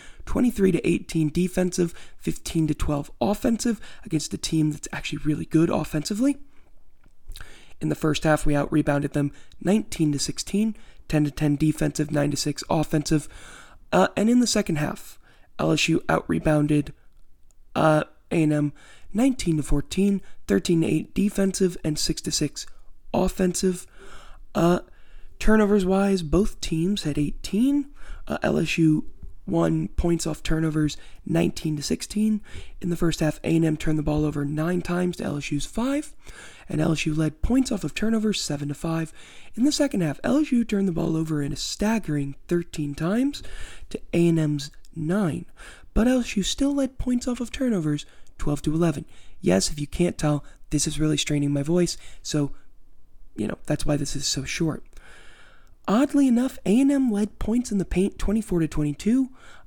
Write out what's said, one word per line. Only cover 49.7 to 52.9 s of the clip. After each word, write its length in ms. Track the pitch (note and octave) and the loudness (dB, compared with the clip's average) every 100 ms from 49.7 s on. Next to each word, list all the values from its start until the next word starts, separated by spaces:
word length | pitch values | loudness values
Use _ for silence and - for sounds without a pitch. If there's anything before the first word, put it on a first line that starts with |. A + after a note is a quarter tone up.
if 80 | D3 | -4
you 80 | D3 | -4
can't 300 | - F3 - | 0 0 2
tell, 280 | D3+ D3 - - - | 0 0 -4 -16 -4
this 180 | D3 - | -2 -2
is 120 | C#3+ | 0
really 180 | D#3 D3 | 0 0
straining 340 | - D3 C#3+ | 0 0 0
my 120 | C#3+ | 0
voice, 340 | C#3+ F3 E3+ - - - | 2 2 2 -2 -10 -12
so, 300 | - D3+ C#3 - - - - | -4 -2 -2 -4 -12 -18 -18